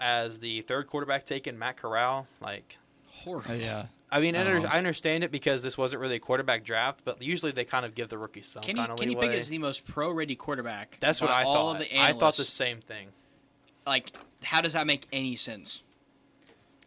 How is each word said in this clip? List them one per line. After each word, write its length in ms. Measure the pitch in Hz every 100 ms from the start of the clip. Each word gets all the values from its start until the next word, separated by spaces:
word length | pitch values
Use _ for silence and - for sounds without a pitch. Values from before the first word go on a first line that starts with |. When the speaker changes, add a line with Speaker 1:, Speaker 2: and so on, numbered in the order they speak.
Speaker 1:
as 380 | 123 120 117 110
the 240 | 117 110
third 240 | - 131 143
quarterback 400 | 147 143 139 -
taken, 320 | 139 139 113
Matt 180 | 120 -
Corral. 520 | 113 113 127 135 131 -
Like, 380 | 107 101 - - _ _ _
Speaker 2:
Horrible. 440 | - 175 160 120
Speaker 3:
Uh, 20 | 117
yeah. 300 | 113 107 107 _ -
Speaker 1:
I 100 | 147
mean, 140 | 165 170
Speaker 3:
I 40 |
Speaker 1:
I, 40 |
Speaker 3:
don't 80 | 190
Speaker 1:
under-, 120 | 180 156
Speaker 3:
know. 40 |
Speaker 1:
I 60 | 165
understand 440 | 180 156 160 165
it 80 | 170
because 320 | 139 147 131
this 140 | 127 135
wasn't 240 | 131 131
really 160 | 131 117
a 20 |
quarterback 440 | - 127 135 117
draft, 360 | 110 113 127 -
but 160 | 127 -
usually 320 | 135 175 151
they 140 | 123 120
kind 180 | 131
of 100 | 117
give 140 | 113 113
the 80 | 110
rookies 320 | 107 104 -
some 140 | 113
Speaker 2:
Kenny, 160 | 113 214
Speaker 1:
kind 120 | 117
of 60 | 113
Speaker 2:
Kenny 120 | 120
Speaker 1:
leeway. 120 | 120 120
Speaker 2:
Pickett 120 | -
is 60 | 131
the 100 | 160
most 280 | 143 135 -
pro-ready 480 | 147 160 160 151
quarterback 640 | 127 - 135 117 104 107 -
Speaker 1:
That's 200 | 143 160
what 80 | 147
Speaker 2:
by 140 | 127
Speaker 1:
I 20 |
Speaker 2:
all 300 | 135 147 165
Speaker 1:
thought. 80 | 156
Speaker 2:
of 60 | 151
the 80 | 135
Speaker 1:
I 120 | 147
thought 240 | 120 156 147
the 60 |
Speaker 2:
analysts. 100 | 131
Speaker 1:
same 260 | - 127 117
thing. 280 | - 107 98 - _ _ _ _ _ _ 139
Speaker 2:
Like, 260 | 131 - - - _
how 200 | - 160
does 100 | 165
that 140 | 156 151
make 200 | 139 -
any 240 | 135 131 117
sense? 460 | - 104 - - _ _ _ _ _ _ - - _ _